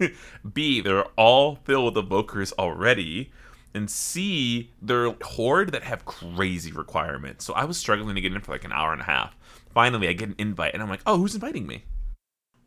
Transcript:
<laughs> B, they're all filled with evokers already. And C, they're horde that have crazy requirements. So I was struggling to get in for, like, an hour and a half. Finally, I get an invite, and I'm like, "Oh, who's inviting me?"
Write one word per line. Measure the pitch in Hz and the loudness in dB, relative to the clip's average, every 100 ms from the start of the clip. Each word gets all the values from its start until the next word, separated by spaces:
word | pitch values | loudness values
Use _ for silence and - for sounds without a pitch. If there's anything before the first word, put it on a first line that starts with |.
<laughs> | 180 - - - 107 | -2 -2 -18 -16 -8
B, | 143 151 123 | -2 0 2
they're | 98 95 - - | 2 2 2 6
all | 113 127 143 143 | 8 10 6 2
filled | - 139 120 104 | 2 2 4 2
with | |
evokers | 92 98 - 101 98 - | 0 0 0 -2 -4 -2
already. | 92 82 107 113 80 87 135 - - - - 107 | -2 2 2 2 0 -6 -8 -14 -20 -20 -12 -6
And | 104 | -6
C, | - - 170 196 170 123 120 117 - | -4 -6 -4 -2 0 0 0 -4 -8
they're | 113 123 120 113 | -2 2 0 -2
horde | - - 117 165 196 | -8 -2 2 4 2
that | 135 | -2
have | - 117 - | -6 -8 -8
crazy | - 87 87 95 87 82 | -14 -8 -2 0 -2 -6
requirements. | 76 78 85 78 69 67 - - | -10 -6 -4 -2 -4 -8 -12 -8
So | |
I | - 147 | -6 -6
was | 175 | -4
struggling | - 104 107 98 | 0 0 0 -4
to | |
get | 92 | -4
in | 98 | -4
for, | - | -6
like, | 67 - | -8 -6
an | |
hour | 69 80 | -2 -2
and | 80 | -2
a | - | -2
half. | 65 50 - - - - 117 | -2 -2 -8 -20 -20 -4 2
Finally, | 120 117 90 | 4 4 0
I | |
get | 90 107 | 0 -4
an | 95 | -4
invite, | 104 92 78 | -4 -2 -2
and | 95 | -2
I'm | 107 | -6
like, | 95 - | -4 2
"Oh, | 190 | 2
who's | 202 214 | 2 -2
inviting | 247 233 80 | -6 -6 -8
me?" | 60 - - - - _ _ _ _ | -10 -8 -6 -6 -8 _ _ _ _